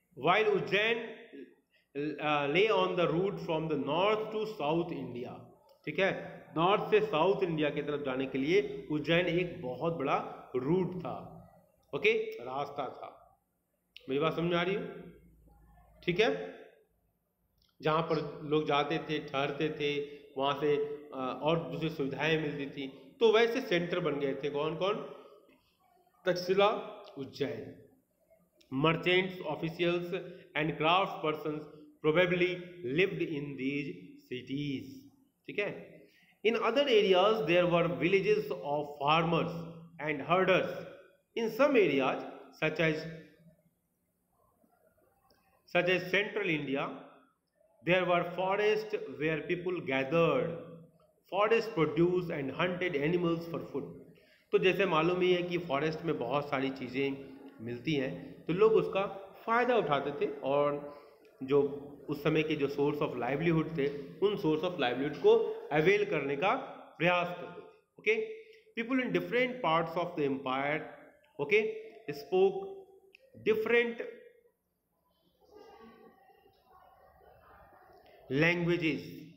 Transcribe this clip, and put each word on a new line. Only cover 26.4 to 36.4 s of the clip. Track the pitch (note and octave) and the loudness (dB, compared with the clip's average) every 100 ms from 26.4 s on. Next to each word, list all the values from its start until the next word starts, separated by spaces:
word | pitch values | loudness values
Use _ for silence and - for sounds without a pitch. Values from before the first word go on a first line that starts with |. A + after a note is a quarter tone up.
| F3+ F#3+ G3+ A#3+ - - - C#3 | 0 2 2 2 -6 -14 -16 -14
उज्जैन। | C3+ - C3 A2+ - - - _ _ _ _ _ _ _ - | -10 -6 -6 -6 -12 -16 -20 _ _ _ _ _ _ _ -8
Merchants, | C3 D#3+ D#3+ F3 F3+ F#3+ - D3+ | 0 2 2 2 2 2 -4 -8
officials | D3 E3 D#3+ E3+ F3 F3 F#3 - - - C#3+ | -6 -6 -2 0 0 -2 -8 -8 -16 -8 -4
and | D#3 D3 | -2 0
crafts | D#3 F3+ F#3+ - | 2 2 0 -2
persons | D#3 D3+ D#3 D3+ - - - _ | -4 -4 -4 -8 -10 -18 -20 _
probably | D#3 E3 F3+ F3 F3+ F3 - - | 2 4 4 4 0 -2 -10 -10
lived | A#2+ D3 F#3 D#3+ E3+ | -4 0 0 0 -4
in | C#3+ D3 C3+ | -4 -6 -6
these | C3 C#3+ D3 - - - - | -4 -4 -6 -10 -16 -20 -12
cities। | B2 B2+ C#3 D3 C3 - - - _ _ _ - | -12 -8 -6 -4 -6 -8 -16 -20 _ _ _ -12
ठीक | C#3+ | -6
है, | G3 - - - - _ _ _ | -6 -6 -16 -20 -20 _ _ _